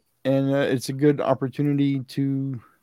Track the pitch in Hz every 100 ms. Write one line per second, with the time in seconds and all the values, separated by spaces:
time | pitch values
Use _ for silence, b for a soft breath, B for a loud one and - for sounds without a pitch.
0 | _ _ 131 135 135 139 135 131 - 135
1 | 147 139 - 131 135 - 147 143 143 139
2 | 123 - 139 135 135 127 b b